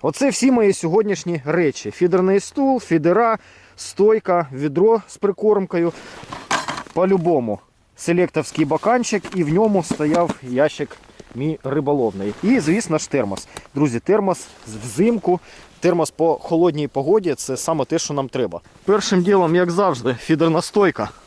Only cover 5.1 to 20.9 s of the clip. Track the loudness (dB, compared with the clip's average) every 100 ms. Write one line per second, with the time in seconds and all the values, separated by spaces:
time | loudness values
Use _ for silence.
5.1 | -4 -2 0 2 2 0 -2 -2 -4 -18
6.1 | -20 -16 -16 -6 -6 -4 -10 -8 0 2
7.1 | 2 2 0 0 -6 _ _ _ _ -2
8.1 | 0 2 -2 -6 -2 0 0 0 0 0
9.1 | -4 -4 -4 0 2 2 2 -2 -2 0
10.1 | 2 0 -4 -6 0 0 0 -10 -10 -20
11.1 | -20 -18 -6 -6 -4 -4 -2 0 0 0
12.1 | -2 -8 -4 0 2 2 0 0 -4 -2
13.1 | -2 -2 -6 -12 -18 -12 -2 0 -2 0
14.1 | 0 0 -4 -8 -20 -18 -14 -12 0 0
15.1 | 2 0 -2 -4 -20 -20 -2 0 0 -2
16.1 | 0 0 0 -2 2 2 0 -4 -4 0
17.1 | 0 0 -6 -6 -6 -4 -4 -2 -2 -4
18.1 | -6 -6 -4 -4 -6 _ _ 0 0 2
19.1 | 0 4 4 4 2 2 2 0 0 -4
20.1 | -4 -2 2 2 2 0 2 2